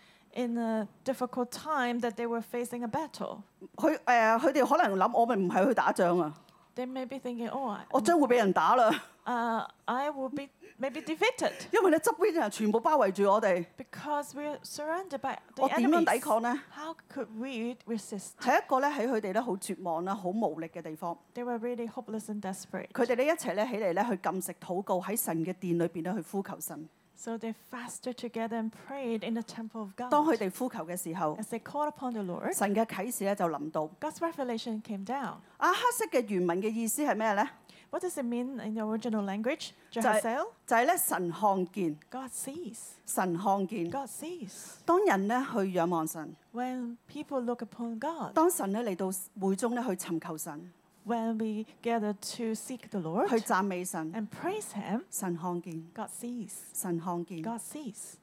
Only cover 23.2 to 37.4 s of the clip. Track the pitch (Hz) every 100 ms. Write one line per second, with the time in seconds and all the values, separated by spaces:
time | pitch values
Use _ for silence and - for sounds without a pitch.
23.2 | 285 330 247 190 214 220 202 170 233 190
24.2 | 180 185 180 170 - 180 202 185 185 220
25.2 | - 165 165 185 185 170 170 175 170 214
26.2 | 160 196 190 165 - 147 160 _ _ -
27.2 | - 226 226 220 - 247 240 - 254 240
28.2 | 240 226 226 233 220 - - 277 254 226
29.2 | 220 226 220 - 226 226 202 - 247 294
30.2 | 302 226 190 - 247 220 160 180 175 170
31.2 | 156 151 214 226 - 294 302 294 262 226
32.2 | 190 175 269 381 202 202 226 - 208 -
33.2 | 196 202 175 147 147 160 156 - 302 302
34.2 | 330 330 254 226 240 214 214 196 196 269
35.2 | 247 156 - - 339 370 494 466 440 285
36.2 | 220 196 180 175 214 226 226 247 294 208
37.2 | 220 202